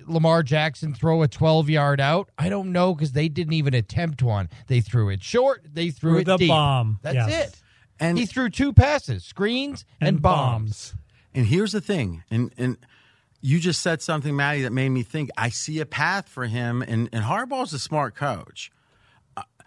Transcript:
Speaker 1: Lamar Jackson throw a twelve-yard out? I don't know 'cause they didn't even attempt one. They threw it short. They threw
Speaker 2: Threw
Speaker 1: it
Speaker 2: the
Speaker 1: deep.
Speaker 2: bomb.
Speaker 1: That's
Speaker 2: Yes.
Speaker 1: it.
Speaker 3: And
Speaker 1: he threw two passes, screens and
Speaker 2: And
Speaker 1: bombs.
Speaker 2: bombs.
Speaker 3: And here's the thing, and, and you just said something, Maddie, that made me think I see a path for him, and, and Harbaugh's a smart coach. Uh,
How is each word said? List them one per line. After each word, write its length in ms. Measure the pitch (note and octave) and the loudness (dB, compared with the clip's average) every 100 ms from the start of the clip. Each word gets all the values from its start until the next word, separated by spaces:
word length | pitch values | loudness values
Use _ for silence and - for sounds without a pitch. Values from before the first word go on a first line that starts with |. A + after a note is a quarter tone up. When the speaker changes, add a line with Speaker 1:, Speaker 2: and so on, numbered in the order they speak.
| D3 | -4
Speaker 1:
Lamar 360 | E3 D#3+ E3 | 0 4 4
Jackson 500 | C#3 D3+ D#3 C3+ D#3 | 2 0 0 -4 -8
throw 300 | C3 D#3+ E3 | -2 0 2
a 60 | D3+ | 2
twelve-yard 760 | - D#3+ D#3+ D3+ D#3 C#3+ C#3+ | 2 2 4 4 2 2 2
out? 260 | C#3 E3+ G3 - | 2 0 -2 -4
I 140 | E3+ | -2
don't 200 | G3+ F#3+ | -2 -2
know 240 | F3+ F3+ | 2 2
'cause 180 | D#3+ D3+ | 2 -2
they 180 | B2+ D#3+ | 0 -2
didn't 240 | D3+ D#3+ | -2 -2
even 180 | D#3+ C#3 | 0 2
attempt 500 | B2+ G#2+ - E3+ C#3+ | 0 0 -4 -4 0
one. 280 | B2+ G#2 F2+ - - | 0 0 -2 -8 -2
They 160 | B2 | 0
threw 260 | G#2+ A#2+ G#2 | 2 0 0
it 140 | F#2+ | -2
short. 420 | - A#3+ C4+ A3+ D#3+ | -2 2 2 0 -4
They 160 | D3 E3+ | -6 -6
threw 220 | D3 D#3+ | -2 2
Speaker 2:
Threw 80 | E3 | 4
Speaker 1:
it 40 | |
Speaker 2:
the 120 | F#3 F#3 | 4 4
Speaker 1:
deep. 120 | F3 | 6
Speaker 2:
bomb. 500 | D#3+ D3 C3 A2 G#2 | 6 4 2 0 -2
Speaker 1:
That's 140 | - | -2
Speaker 2:
Yes. 340 | C3 A2 G#3+ - | 0 0 0 -4
Speaker 1:
it. 80 | - _ _ _ - | -8 _ _ _ -4
Speaker 3:
And 200 | E3 F3 | 0 0
Speaker 1:
he 80 | A#3 | 0
threw 240 | B3+ B3 | -2 -2
two 240 | - C#4 | 0 4
passes, 500 | A#3 C4 D4 - G2 | 6 6 4 -2 -8
screens 600 | - - G3+ B3 C#4+ C#4 - - | -8 -4 -2 -2 -4 -8 -16 -4
and 60 | D#3+ | 0
Speaker 2:
And 120 | F#3+ | 2
Speaker 1:
bombs. 720 | F3+ F3 C3 A2 A2 G#2 - | 2 2 0 -2 -4 -8 -12
Speaker 2:
bombs. 20 | - - _ _ | -16 -16 _ _
Speaker 3:
And 140 | - A2+ | 0 2
here's 260 | E3 G#3 | 2 2
the 80 | G3+ | -2
thing, 440 | E3 G3 G#2 E2 - | -2 -2 -4 -8 -6
and, 220 | A2+ B2 - | -4 -4 -4
and 180 | B2+ A#2+ _ _ _ _ _ _ | -4 -4 _ _ _ _ _ _
you 180 | C3+ E3 | -2 0
just 200 | F3 D#3+ | 0 -2
said 220 | F3+ D#3+ | -2 -4
something, 320 | - D#3 C#3+ C#3+ | -4 -4 -4 -2
Maddie, 260 | C#3+ D3 | -2 -2
that 100 | B2+ | -2
made 160 | B2+ C3 | -2 0
me 120 | B2+ | -2
think 260 | A#2 D#3 C3+ - | -4 -6 -8 -4
I 100 | A#2 | -6
see 300 | - - D#3 | -6 -8 -8
a 60 | D3+ | -6
path 420 | - D#3 G3 - | -4 -2 -2 -6
for 160 | - B2 | -8 -6
him, 360 | A#2+ A#2+ A#2+ | -4 -2 -4
and, 260 | - A2 A#2 | -2 -2 -2
and 120 | A2+ | -4
Harbaugh's 480 | G#2+ F#3+ B3 C4 A#3+ | -4 -4 -4 -6 -6
a 60 | D3 | -8
smart 360 | - D#3 C3 - | -6 -4 -4 -4
coach. 540 | C#3+ G2+ - - - _ _ _ _ _ _ - | -6 -6 -10 -18 -20 _ _ _ _ _ _ -18
Uh, 60 | - _ | -18 _